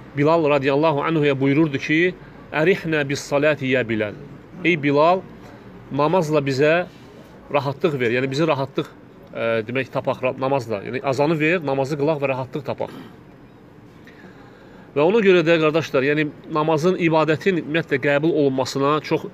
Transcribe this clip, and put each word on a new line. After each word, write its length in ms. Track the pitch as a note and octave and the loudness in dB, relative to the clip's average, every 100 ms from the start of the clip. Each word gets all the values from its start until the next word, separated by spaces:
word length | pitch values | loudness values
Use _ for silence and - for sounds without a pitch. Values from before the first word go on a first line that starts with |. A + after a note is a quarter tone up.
| - C#3 | -12 -2
Bilal 320 | D3 E3+ D3 | 2 4 4
radiyallahu 520 | D3 C3+ C#3 D#3+ C#3+ | 2 2 2 2 2
anhuya 320 | D3+ D#3+ D3 C3+ | 0 2 2 2
buyururdu 380 | C#3 C#3 D#3+ C#3 | 2 2 2 -2
ki, 360 | - D#3 F3+ F3 - - - | -2 0 0 -2 -14 -20 -6
"Ərihnə 560 | D3 E3 F#3 D#3+ D#3 C#3 | 0 2 0 0 -2 -2
bis 120 | C#3 | -6
salati 460 | - C#3+ D3+ C#3+ C3 | -2 0 2 0 0
ya 220 | B2+ A2+ | 0 0
Bilal." 260 | A2 G#2 F2+ - - - - | -2 -4 -6 -16 -20 -20 -4
"Ey 180 | E3 E3+ | 0 2
Bilal, 380 | C#3+ C#3+ D#3+ F#3 - - - - - - - | 2 4 4 2 -2 -18 -20 -20 -20 -20 -8
namazla 460 | C3+ D3+ F#3 D3+ D#3 | -2 2 2 2 0
bizə 480 | C#3 C3 D3+ E3+ F3+ - - - - - - | 0 0 2 2 -2 -12 -20 -20 -20 -20 -6
rahatlıq 480 | C#3+ C3+ C3+ F3+ C#3 | -4 -4 -2 -2 0
ver." 100 | A#2+ | 0
Yəni, 200 | B2 C3+ | 0 -2
bizi 160 | C3+ D#3+ | -2 0
rahatlıq, 400 | C3+ C3+ - C#3+ - - - - | 0 -2 -6 -8 -12 -20 -20 -16
e, 60 | B2 A#2 A2+ A2 | -6 -2 -2 -2
demək, 240 | B2+ C3 | -4 -4
tapaq 320 | C3+ C3+ A#2+ | -4 -4 -4
ra-, 160 | B2+ B2 | -4 -2
namazla. 440 | C3 C#3 A2+ G2+ A2 | -2 -2 -2 -6 -6
Yəni, 160 | B2 | -6
azanı 380 | C#3 B2+ D3 D#3+ | -4 0 0 2
ver, 260 | D#3 F3+ C#3+ | 0 0 -2
namazı 300 | C3+ C3+ D3+ | -2 -2 0
qılaq 220 | C#3+ D3+ | -2 0
və 60 | C#3 | -2
rahatlıq 360 | C3 B2 D#3 | -2 -6 -8
tapaq. 260 | B2+ A2 A2+ - C3 - - - - - - - - - - - - - - - - - - | -8 -8 -8 -10 -18 -20 -20 -20 -20 -20 -20 -20 -20 -20 -20 -20 -20 -20 -20 -20 -20 -20 -8
Və 80 | C#3 | 0
ona 160 | D#3+ A3+ | 2 4
görə 240 | G3 F3+ | 4 4
də, 160 | D#3+ E3+ | 4 4
qardaşlar, 440 | D#3 D#3+ - C#3 | 4 0 0 0
yəni, 260 | C3+ D3+ D3+ - - | 2 0 -2 -6 -6
namazın, 420 | D#3 D#3 D#3+ F3 F#3 | -2 0 2 2 0
ibadətin 640 | E3 D#3+ D#3 D#3 G3 E3+ | 2 2 2 0 0 -2
ümumiyyətlə 400 | C3 E3 D#3+ C#3 | -2 -4 -2 -2
qəbul 320 | C#3+ C#3+ D#3+ | 0 2 2
olunmasına 680 | D#3 C#3 C3 B2+ C#3 C#3 D3+ | 2 0 0 -2 0 0 0
çox 240 | - D#3 - | -2 -4 -4